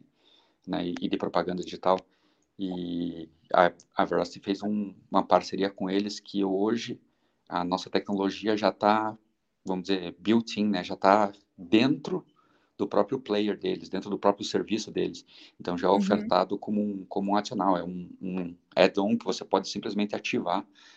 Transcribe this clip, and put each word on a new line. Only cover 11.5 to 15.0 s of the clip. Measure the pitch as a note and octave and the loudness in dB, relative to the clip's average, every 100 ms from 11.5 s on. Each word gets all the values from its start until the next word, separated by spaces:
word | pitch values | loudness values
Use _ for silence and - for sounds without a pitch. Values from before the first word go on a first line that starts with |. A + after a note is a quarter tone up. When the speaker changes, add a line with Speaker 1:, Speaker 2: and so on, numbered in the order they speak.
| - | -16
Speaker 1:
dentro | F2+ G#2+ C3 D3+ - F#3 - _ _ _ _ - | 2 4 4 2 -2 -6 -6 _ _ _ _ -6
do | A2+ | -2
próprio | G2+ G2+ - | 0 0 -2
player | - G#2 G#2 G2 | -2 0 0 0
deles, | F#2 F2+ - | -2 -4 -6
dentro | F#2 G#2+ | -8 -4
do | G2+ | 0
próprio | G2+ G2+ - | 2 2 0
serviço | G2+ F2 G#2+ G#2 | -2 -2 -4 -4
deles. | F2 | -4